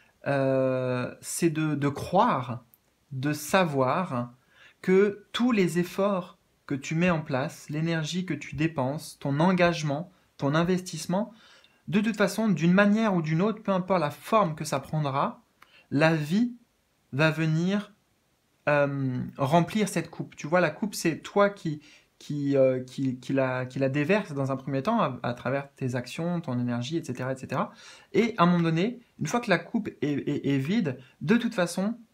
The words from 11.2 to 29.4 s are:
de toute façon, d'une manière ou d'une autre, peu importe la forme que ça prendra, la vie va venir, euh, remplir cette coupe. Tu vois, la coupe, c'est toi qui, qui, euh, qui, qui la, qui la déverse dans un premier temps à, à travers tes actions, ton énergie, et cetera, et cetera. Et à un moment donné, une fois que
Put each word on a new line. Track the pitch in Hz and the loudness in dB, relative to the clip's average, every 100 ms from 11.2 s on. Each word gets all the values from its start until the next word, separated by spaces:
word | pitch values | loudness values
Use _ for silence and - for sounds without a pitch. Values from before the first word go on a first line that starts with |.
| 233 - - - _ _ - | -4 -10 -20 -20 _ _ -2
de | 175 | 0
toute | 220 208 | 0 0
façon, | 196 202 220 | 0 0 0
d'une | 165 170 | 2 4
manière | 185 202 214 226 | 6 6 4 2
ou | 180 | 0
d'une | 156 160 | 0 0
autre, | 208 220 | 0 -2
peu | - | -2
importe | 190 180 190 | -2 0 0
la | 147 | 0
forme | 143 - 220 185 151 | -4 0 2 2 -2
que | 151 | -4
ça | 139 | -4
prendra, | - 156 143 135 185 - _ _ _ _ - | -2 -4 -2 0 -2 -4 _ _ _ _ -4
la | 135 160 160 | 2 4 2
vie | 147 190 240 - _ _ _ _ - | 0 0 0 -4 _ _ _ _ -8
va | 131 160 | 0 2
venir, | 156 160 156 180 202 202 _ _ _ _ _ _ _ - | 2 0 2 0 -2 -4 _ _ _ _ _ _ _ 0
euh, | 147 143 139 135 127 127 - | 2 2 0 -2 -2 -6 -4
remplir | 135 170 165 220 202 | 2 2 2 0 0
cette | 175 160 | -2 -6
coupe. | - 147 - | -8 -12 -10
Tu | 151 | 0
vois, | 180 | 2
la | 165 | 2
coupe, | - 208 - | 0 -6 -2
c'est | 170 147 | -2 -2
toi | - 202 202 | -2 2 2
qui, | 196 170 147 - - _ _ | 0 -6 -6 -10 -20 _ _
qui, | - 147 139 139 | -8 -4 0 4
euh, | 131 127 | 4 2
qui, | 127 - 135 127 | -6 -4 -4 -4
qui | - | -4
la, | 135 131 127 127 | -2 0 -2 -6
qui | 135 | -2
la | 135 | -2
déverse | 139 147 202 - | 0 0 0 -2
dans | 139 131 | -4 -4
un | 135 | -4
premier | 139 135 | -4 -4
temps | 135 226 | 0 0
à, | 160 123 | -2 -4
à | 123 120 | -8 -6
travers | 120 139 147 - | -4 -4 -6 -8
tes | 131 | -6
actions, | 123 123 - 170 175 | -4 -6 -6 -4 -4
ton | 165 123 | -4 -4
énergie, | 123 120 120 165 | -2 -4 -4 -6
et | |
cetera, | 160 123 127 | -6 -6 -6
et | 131 | -6
cetera. | - 135 208 - - - - | -6 -4 -4 -8 -20 -20 -4
Et | - 226 - | 0 0 4
à | |
un | 175 | 4
moment | 175 | 4
donné, | 165 160 202 240 - - | 2 2 0 -4 -14 -8
une | 156 | -4
fois | |
que | 160 | -2